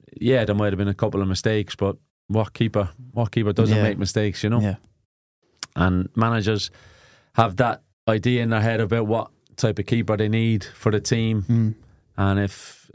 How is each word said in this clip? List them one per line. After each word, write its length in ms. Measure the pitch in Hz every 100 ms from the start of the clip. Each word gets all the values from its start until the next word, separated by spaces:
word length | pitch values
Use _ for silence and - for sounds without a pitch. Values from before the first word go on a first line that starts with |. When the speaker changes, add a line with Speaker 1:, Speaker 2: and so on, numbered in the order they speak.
| - -
Speaker 1:
yeah, 240 | 120 127 107
there 100 | 104
might 160 | 104
have 40 | 95
been 100 | 101
a 40 |
couple 280 | 95 107 98
of 60 | 95
mistakes, 480 | 92 113 107 101 -
but 220 | 98 - _ _ -
what 260 | 110 107
keeper, 360 | - 113 104 95 - -
what 200 | 117 113
keeper 200 | 113 104
doesn't 220 | 95 107 107
Speaker 2:
Yeah. 60 |
Speaker 1:
make 140 | 107 95
mistakes, 460 | 98 113 104 -
you 60 | 107
know? 120 | 113
Speaker 2:
Yeah. 140 | 104 - _ _ _ _ _ _ _ _ - -
Speaker 1:
And 320 | 92 90 92 110
managers 540 | 117 113 101 107 - - - - - _ _
have 220 | - 113 92
that 240 | 120 - _ _ -
idea 360 | 110 123 123
in 60 | 113
their 120 | 110
head 180 | 113 113
about 280 | 104 117 107
what 240 | 113 - _ _ -
type 240 | 110 104
of 60 | 98
keeper 300 | 117 110 107
they 120 | 107
need 340 | 113 113 107
for 280 | - - 110
the 80 | 107
team. 440 | - 117 113 107
Speaker 2:
Mm. 300 | 95 117 110 110 - _ _ -
Speaker 1:
And 220 | 98 98
if, 500 | 98 - - - -